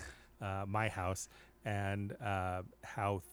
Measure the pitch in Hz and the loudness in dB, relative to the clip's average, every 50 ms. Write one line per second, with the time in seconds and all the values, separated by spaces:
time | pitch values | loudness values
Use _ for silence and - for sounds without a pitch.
0 | - - - - - - - - 107 98 95 98 101 101 101 107 110 107 - 101 | -6 -10 -12 -16 -18 -20 -10 -6 -4 -2 0 0 0 2 2 4 4 4 2 2
1 | 90 90 95 - - - - - - - - - - 110 104 101 101 98 98 101 | 2 2 2 0 -2 -8 -12 -16 -20 -20 -16 -8 -4 0 0 2 2 2 2 0
2 | 101 98 98 - - 101 98 95 92 92 90 92 92 - - - - - - 117 | 0 -2 -4 -2 0 0 2 2 2 2 0 -2 -4 -6 -12 -14 -14 -8 -2 0
3 | 101 101 101 98 - - | 2 2 2 2 -2 -6